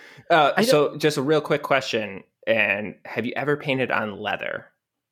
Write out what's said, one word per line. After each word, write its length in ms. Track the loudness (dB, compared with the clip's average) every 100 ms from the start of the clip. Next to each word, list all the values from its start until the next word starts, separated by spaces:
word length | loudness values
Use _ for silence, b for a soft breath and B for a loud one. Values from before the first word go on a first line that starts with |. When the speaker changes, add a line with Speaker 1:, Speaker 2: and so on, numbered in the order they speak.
| B B 0
Speaker 1:
Uh, 240 | 4 4 4
Speaker 2:
I 60 |
don't 80 | 4
Speaker 1:
so 280 | 4 2 0
just 200 | -2 0
a 40 |
real 200 | 0 0
quick 200 | 2 -2
question, 640 | 0 0 0 -4 -4 -8 -16 _ 0
and 480 | 2 2 0 -4 -10
have 220 | -8 -6 -4
you 80 | -4
ever 220 | -2 -2
painted 340 | -2 -2 0
on 260 | -2 -2 -6
leather? 460 | -6 -4 -6 -8 -10 _ _ _ _